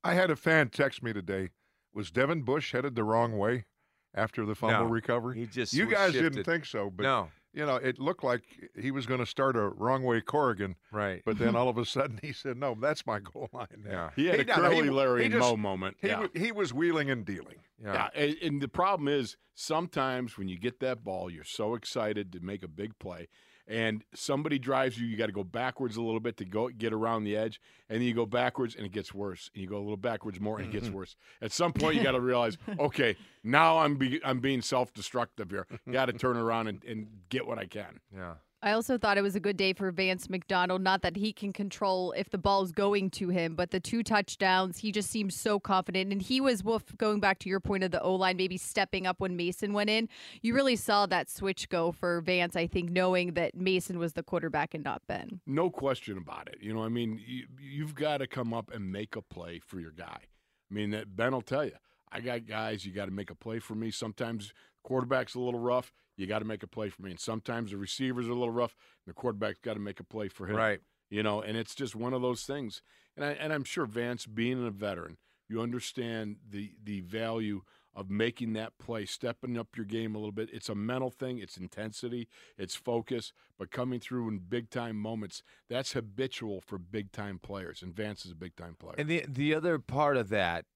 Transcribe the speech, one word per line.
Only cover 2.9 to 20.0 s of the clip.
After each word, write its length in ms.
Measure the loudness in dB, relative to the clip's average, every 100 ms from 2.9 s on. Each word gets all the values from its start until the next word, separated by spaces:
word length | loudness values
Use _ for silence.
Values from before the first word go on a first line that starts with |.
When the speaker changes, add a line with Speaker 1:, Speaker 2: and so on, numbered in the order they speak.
Speaker 1:
the 100 | 0
wrong 360 | 4 4 4 2
way 260 | 2 0 -4 _ _ _ _
after 320 | -2 -2 0 -2
the 80 |
fumble 320 | 0 4 4 4
Speaker 2:
No, 60 |
Speaker 1:
recovery?" 480 | 0 2 0 0 -6
Speaker 2:
he 80 | -6
just 260 | -4 0
Speaker 1:
You 120 | 2 2
Speaker 2:
was 60 | 4
Speaker 1:
guys 160 | 4
Speaker 2:
shifted. 200 | 4 2
Speaker 1:
didn't 100 | 2 0
think 200 | -2 -2
so, 260 | -4 -4
but 100 | 0
Speaker 2:
No. 300 | 2 2 0 -10 _
Speaker 1:
you 120 | -4 0
know, 120 | 2
it 200 | 0 0
looked 260 | -2 0
like 200 | 0 0 -2 -20 -18 -8
he 120 | -4
was 160 | -4 -2
gonna 180 | -2 -2
start 300 | 2 4 4
a 140 | 2
wrong 340 | 2 0 2
way 180 | 4 2
Corrigan. 540 | 2 2 2 2 -4 -6 _
Speaker 2:
Right. 320 | -2 -2 -2 -2
Speaker 1:
But 140 | 2
then 160 | 4 4
all 140 | 4
of 100 | 2
a 60 | -2
sudden 340 | 0 0 -2
he 120 | -8
said, 220 | -8 -8 -4
"No, 180 | -4 0
that's 280 | 0 0 -2
my 120 | -4
goal 300 | -4 -10 -10
line." 320 | -10 -12 -12
Speaker 2:
Yeah. 280 | -6 -4 -4 2
Speaker 3:
He 120 | 4
had 80 | 4
Speaker 1:
He, 60 |
Speaker 3:
a 40 | 4
Speaker 1:
no, 100 | 6
no, 40 | 6
Speaker 3:
Curly 140 | 6
Speaker 1:
he, 60 | 6
Speaker 3:
Larry 320 | 4 4 6
Speaker 1:
he 60 | 4
just, 100 | 6
Speaker 3:
Moe 180 | 6 4
moment. 400 | 2 0 -2 -2
Speaker 1:
he 80 | -2
Speaker 3:
Yeah. 120 | 0
Speaker 1:
w-, 180 | -2 -2
he 120 | -2
was 200 | 0 -2
wheeling 380 | 2 2 2 2
and 160 | 0 -2
dealing. 360 | -6 -8 -18 _ _
Speaker 2:
Yeah. 100 | -2
Speaker 3:
Yeah, 160 | 0 0
and, 240 | 2 0 2
and 180 | -2 -2
the 60 | -2
problem 380 | 2 4 4 2
is 300 | 2 0 -6 _ -12 -2
sometimes 680 | 0 0 0